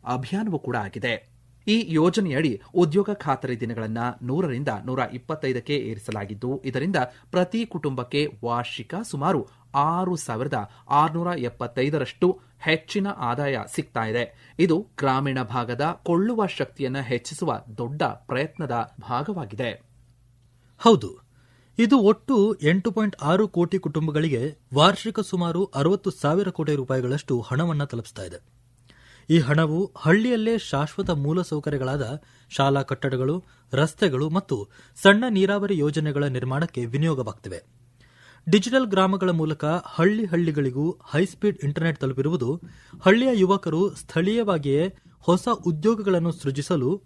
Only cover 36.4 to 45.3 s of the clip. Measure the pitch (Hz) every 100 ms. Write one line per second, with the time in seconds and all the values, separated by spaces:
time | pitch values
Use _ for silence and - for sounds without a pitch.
36.4 | 127 135 165 - 117 135 165 139 110 -
37.4 | 98 87 _ _ _ _ _ _ - -
38.4 | - 202 226 262 240 190 190 190 185 165
39.4 | 156 151 151 175 - - 175 214 208 165
40.4 | 165 147 135 127 156 - - 147 196 -
41.4 | 208 - 139 147 165 147 135 131 139 170
42.4 | 120 170 - - - - 190 220 262 226
43.4 | 185 196 170 160 196 - - 160 185 226
44.4 | 208 170 139 139 185 - _ _ -